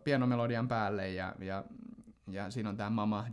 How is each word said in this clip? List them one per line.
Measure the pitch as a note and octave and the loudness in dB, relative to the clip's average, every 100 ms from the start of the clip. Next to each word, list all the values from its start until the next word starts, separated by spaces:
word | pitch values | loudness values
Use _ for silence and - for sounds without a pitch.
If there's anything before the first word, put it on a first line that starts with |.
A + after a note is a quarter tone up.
pianomelodian | D3 C3+ B2 A#2+ A#2 A#2 B2 | 2 4 4 4 2 2 2
päälle | A#2 G#2 G2+ F#2+ | 2 2 2 0
ja, | F#2 F#2 - | -2 -4 -4
ja, | F#2+ F#2+ - - - - - - - | -4 -4 -6 -12 -16 -16 -20 -18 -10
ja | F#2+ G2 | -6 -4
siinä | A#2+ G#2+ | -4 -2
on | G2+ | -2
tää | G#2 | 0
"Mama | A2+ G#2 G#2 A2+ | 2 2 2 -2